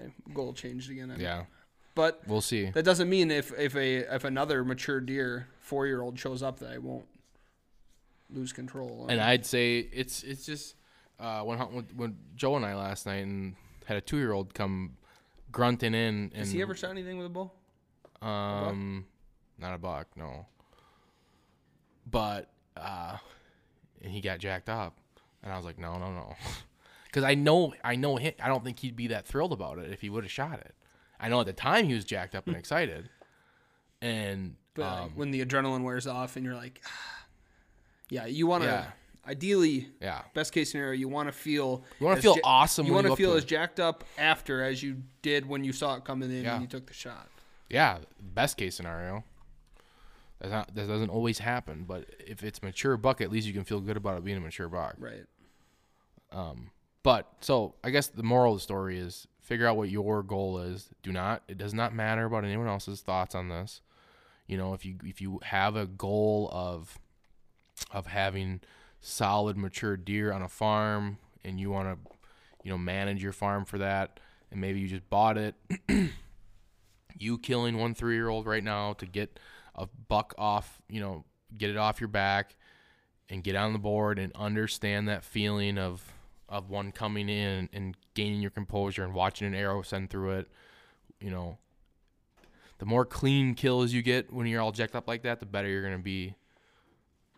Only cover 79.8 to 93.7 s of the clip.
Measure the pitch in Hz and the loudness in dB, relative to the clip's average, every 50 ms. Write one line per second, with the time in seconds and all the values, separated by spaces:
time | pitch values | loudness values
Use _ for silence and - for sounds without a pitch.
79.8 | 104 - - 117 110 - 107 104 - - - - 107 104 104 104 - - - - | -10 -10 -10 -10 -4 2 2 2 2 0 -4 -2 0 2 2 2 0 -4 -14 -20
80.8 | - - 107 107 101 98 92 76 - _ _ _ _ - 113 107 104 104 101 107 | -14 -10 -6 -6 -4 -4 -6 -8 -10 _ _ _ _ -16 -6 -2 -2 0 2 2
81.8 | 107 107 107 - 117 104 107 101 98 98 98 101 101 - - _ _ - - - | 2 2 2 0 -2 0 2 4 4 6 4 4 2 -2 -8 _ _ -20 -20 -20
82.8 | _ _ _ _ _ _ _ _ _ - 98 95 90 98 95 98 107 110 110 104 | _ _ _ _ _ _ _ _ _ -10 -8 -6 -2 0 2 2 2 2 0 0
83.8 | 101 104 104 107 107 104 101 98 95 - - - 104 104 107 107 110 107 - - | 0 0 0 2 2 2 0 0 -2 -4 -4 -4 -4 -2 0 0 0 -2 -2 -2
84.8 | 107 101 101 104 104 104 104 82 - - - 107 104 104 104 104 101 101 101 98 | -2 0 0 0 0 0 -2 -4 -6 -6 -2 0 0 2 2 0 0 0 0 0
85.8 | 92 90 90 90 - - - - - - - - - - 101 101 95 98 98 101 | -2 -4 -4 -8 -12 -16 -20 -20 -20 -20 -20 -20 -12 -8 -8 -8 -6 -6 -6 -6
86.8 | 98 98 - - 110 104 104 104 101 101 104 104 104 98 95 95 90 - - 101 | -6 -6 -6 -4 -4 -2 -2 -2 -2 -2 0 0 0 0 0 -2 -4 -4 -6 -6
87.8 | 95 92 90 - _ _ - 107 104 104 104 104 101 98 - 104 98 - 107 101 | -6 -6 -8 -10 _ _ -4 -2 -2 0 0 -2 -2 -2 -4 -6 -6 -4 -2 -2
88.8 | 101 101 95 101 92 92 95 90 92 98 - - 104 101 95 98 101 98 98 98 | 0 -2 -2 -4 -4 -4 0 2 2 2 0 0 -4 -2 -2 0 0 0 0 -2
89.8 | 87 - 104 98 95 - 98 95 95 95 95 95 - - - - - - - - | -4 -4 -4 -4 -4 -4 -4 -2 -2 0 -2 -2 -4 -6 -12 -20 -20 -20 -20 -20
90.8 | - - _ _ _ - - - 101 98 92 90 87 85 - - _ _ _ _ | -20 -20 _ _ _ -20 -18 -12 -8 -8 -6 -6 -6 -8 -10 -12 _ _ _ _
91.8 | _ _ _ _ _ _ _ _ _ _ _ _ - - - - - - - - | _ _ _ _ _ _ _ _ _ _ _ _ -20 -20 -20 -20 -20 -20 -12 -6
92.8 | 101 104 117 127 123 123 - - 139 135 139 139 135 127 117 - 135 127 | -2 2 4 4 4 2 0 0 4 4 6 6 6 4 2 2 4 4